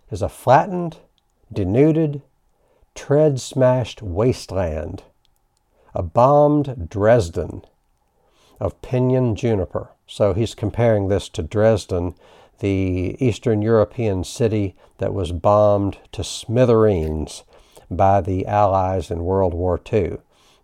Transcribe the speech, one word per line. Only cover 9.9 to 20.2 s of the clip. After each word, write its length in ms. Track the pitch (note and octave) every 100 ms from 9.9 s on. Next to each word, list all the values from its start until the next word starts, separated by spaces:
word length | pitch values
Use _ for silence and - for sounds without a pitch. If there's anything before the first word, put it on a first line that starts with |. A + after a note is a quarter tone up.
| _ _
So 280 | - G#2
he's 200 | F#2+ A2
comparing 540 | - G#2 - A#2 G#2+ F#2+
this 200 | G2 -
to 120 | -
Dresden, 720 | D#2+ G#2+ A2 G#2+ - F#2 F2 - _ _ _ -
the 560 | G2+ F#2+ F#2+ F2+ F#2 -
Eastern 440 | B2+ G2+ A#2+ G#2+
European 640 | G#2+ A2+ G#2 - A2 F#2+
city 520 | - - A#2 G#2+ G2 - _ -
that 160 | G2+
was 180 | G2 E2+
bombed 640 | E2+ G#2 G#2 G#2 G2+ G2+ - -
to 100 | -
smithereens 1200 | F2 - - A2+ B2 A2+ A2 F#2 D#2 D#2 D2 - _ _ _ - -
by 300 | F2 G2 G2
the 260 | G2+ F#2 A2
Allies 640 | G#2 G2+ F#2+ F#2 F#2+ -
in 140 | E2+
World 300 | E2+ F#2+ F#2
War 240 | E2+ F2+ E2+
Two. 420 | - A2 E2 -